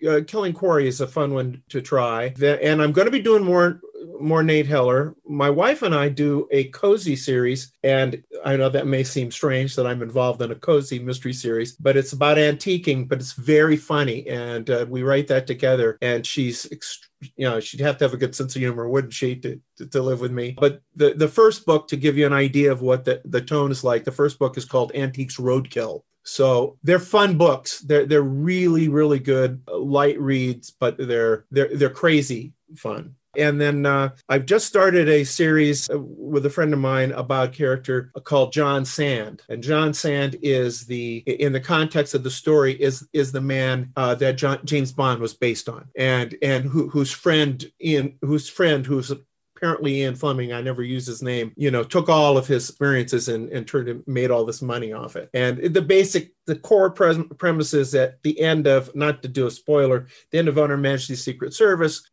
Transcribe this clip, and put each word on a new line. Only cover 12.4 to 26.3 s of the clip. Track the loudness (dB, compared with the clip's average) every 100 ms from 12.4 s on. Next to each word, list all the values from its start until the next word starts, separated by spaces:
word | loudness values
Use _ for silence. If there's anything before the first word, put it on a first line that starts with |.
| 2 0 -2 -2 0 -2 -2
but | -6
it's | -6
very | -6 2 4 4 2
funny, | 0 -2 -2 -4 -8
and, | -8 -6 -6 -2
uh, | -2 -2
we | -4
write | 0 0 2
that | 0 -2
together, | -2 2 2 2 0
and | -2 -2
she's | -4 -4 -4 -6 -12
ext-, | -14 -14 -16 _ _ -16 -6
you | -4
know, | -2
she'd | -6 -2
have | -2 2
to |
have | 0
a | 0
good | -4 -4
sense | -8
of | -4
humor, | -4 -4 -2
wouldn't | -2 -2
she, | -4 -6 -4
to, | -8 -12 _ -20
to, | -6
to | -4
live | -2 -2
with | -4
me? | -6 -8 2
But | 2 2 _
the, | 2 2
the | 4 2
first | 6 4 4 2
book, | 2 0
to | -2
give | 0 2
you | 2
an |
idea | 2 2 2 2
of | 2
what | 2 2
the, | 0 -2
the | -2 -4
tone | -2 -2 0
is | -2
like, | 0 -2
the | -2
first | 0 0 0
book | -2 -2
is |
called | -2 -2 -2
Antiques | -4 -6 -6 -10 -4
Roadkill. | 0 0 -2 -6 -6 -8 -14 _
So | -6